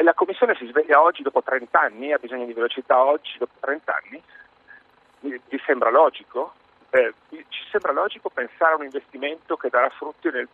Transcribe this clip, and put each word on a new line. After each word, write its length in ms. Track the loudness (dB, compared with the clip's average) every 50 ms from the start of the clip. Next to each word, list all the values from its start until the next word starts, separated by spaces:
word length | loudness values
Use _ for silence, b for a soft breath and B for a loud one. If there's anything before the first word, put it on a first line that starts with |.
| 4
la 120 | 4 4
Commissione 400 | 4 0 -2 0 0 0 0 0
si 100 | -2 -6
sveglia 360 | -2 -2 0 2 6 6 6 6
oggi 200 | 6 2 0 -4
dopo 200 | -2 0 0 0
trenta 380 | 0 -2 -4 -2 0 2 2
anni, 320 | 2 0 -2 -6 -4 -2 -2
ha 60 | -2
bisogno 280 | -4 -6 -8 -8 -8
di 60 | -8 -4
velocità 500 | -4 -4 -4 -4 -4 -2 2 4 4 4
oggi 340 | 4 2 0 -2 -8 -10 -8
dopo 140 | -8 -8 _ _
trenta 340 | -8 -6 -6 -6 -6 -6 -6 -6 -8
anni? 200 | -10 -16 -20 -20 B B B B B _ _ _ B B B B _ _ _ _ _ _ _
Vi, 200 | -10 -10 -10 -10 -10 _
vi 140 | -8 -4 -2
sembra 240 | -2 -2 0 0 2
logico? 640 | 4 6 4 4 2 -2 -12 _ -8 -8 -8 -8 -10 _ _ _ _ _ _ _
Eh, 220 | 2 2 2 2 -2 _ _ _
vi, 160 | -20 -20 -18 _
ci 180 | -16 -16 -10 -6
sembra 220 | -4 -2 -2 -2 0
logico 380 | -2 -2 -4 -6 -8 -12 -8
pensare 420 | -8 -6 -8 -8 -2 0 2 2 2
a 40 |
un 80 | 0 -2
investimento 720 | -6 -10 -10 -10 _ -10 -8 -6 -6 -6 -8 _ -8 -6
che 120 | -4 -4 0
darà 200 | 2 2 2 2
frutti 400 | 0 -6 -12 -12 -12 _ -6 -6
nel, 180 | -4 -6 -8 -10